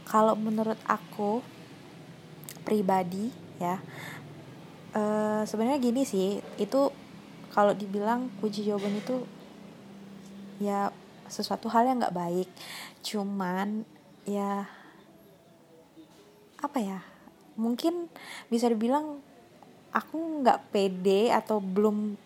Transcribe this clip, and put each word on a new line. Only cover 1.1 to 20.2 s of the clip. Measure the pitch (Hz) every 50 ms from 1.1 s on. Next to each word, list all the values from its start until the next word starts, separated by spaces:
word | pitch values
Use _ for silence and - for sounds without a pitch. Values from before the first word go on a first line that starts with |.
| - - 208 202 208 240 - - - - - - - - - - - - - - - - - - - - - - - - - -
pribadi | 220 214 208 185 190 190 185 175 180 190 208 233 269 - - - - -
ya, | 180 175 180 190 - - - - - - - - - - - - - - - - - - - - - - -
eh, | 220 214 208 214 214 214 214 214 214 214 214
sebenarnya | - 214 226 240 277 302
gini | 247 247 233 262 277 -
sih, | - 190 185 190 202 202 - - - -
itu | 202 202 - 269 277 277 - - - - - - - - - - - -
kalau | - - 208 208 185
dibilang | 185 208 196 190 208 202 214 233 247 254 254 - - -
kunci | 220 202 214 208
jawaban | 208 208 202 196 208 202 208
itu | 208 - 202 202 196 - - - - - - - - - - - - - - - - - - - - - - - - - - -
ya | 202 202 202 202 202 202 202 - - - - - - -
sesuatu | - - 214 - 196 196 - 226
hal | 214 233 233 254
yang | 262 247 226
nggak | - 180
baik. | 175 175 170 175 180 185 - - - - - - - - - - -
Cuman | - - - 214 202 196 202 196 190 180 180 185 196 208 214 214 226 - - - - - - - - -
ya, | 202 202 202 202 202 202 196 196 - - - - - - - - - - - - - - - - - - - _ - - - - _ - - - - - - - - - - - - -
apa | - 285 - 277
ya, | 220 196 190 185 175 - - - - - - - - - -
mungkin | - 220 233 240 240 - 330 349 349 339 330 - - - - - - - -
bisa | 233 233 233 240
dibilang | 233 214 226 233 254 294 302 302 294 285 269 - - - - - - - - - - - - - -
aku | - - - - 302